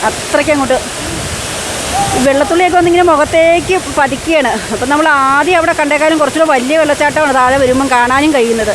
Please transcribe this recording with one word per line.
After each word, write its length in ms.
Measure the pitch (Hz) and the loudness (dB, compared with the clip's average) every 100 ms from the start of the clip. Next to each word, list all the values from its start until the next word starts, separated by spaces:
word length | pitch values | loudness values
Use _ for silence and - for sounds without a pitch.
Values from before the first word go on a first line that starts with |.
| 220 | -4
അത്രയ്ക്ക് 440 | - - 294 294 | -6 -4 -2 0
അങ്ങോട്ട് 240 | 294 262 254 - - - - - - - - - - - - - - 262 | 0 0 -2 -2 -10 -8 -8 -8 -8 -8 -8 -8 -8 -6 -2 -2 0 2
വെള്ളത്തുള്ളിയൊക്കെ 500 | 269 294 339 359 359 | 2 2 2 2 2
വന്നിങ്ങനെ 260 | 349 349 349 | 2 4 4
മുഖത്തേക്ക് 680 | 302 294 330 330 339 294 370 - 285 | 2 2 2 2 2 0 -4 -2 -2
പതിക്കുകയാണ്. 540 | 277 262 - 320 247 220 180 | -2 -2 -2 0 0 -4 -6
അപ്പം 140 | 214 247 | -6 -2
നമ്മൾ 140 | 294 311 285 269 | 0 2 2 2
ആദ്യം 280 | 277 302 359 | 2 2 0
അവിടെ 140 | 330 320 | 0 -2
കണ്ടേക്കാളും 400 | 294 294 311 320 | 0 0 0 0
കുറച്ചുകൂടെ 260 | 285 311 320 | 0 0 0
വലിയ 220 | 269 247 320 | 0 0 0
വെള്ളച്ചാട്ടമാണ് 520 | 302 294 294 302 302 262 | 0 0 0 0 0 2
താഴെ 160 | 254 269 | 2 2
വരുമ്പം 240 | 254 254 277 | 2 0 0
കാണാനും 360 | 247 240 254 302 285 | 0 2 2 2 2
കഴിയുന്നത്. 380 | 233 226 214 | 0 0 -2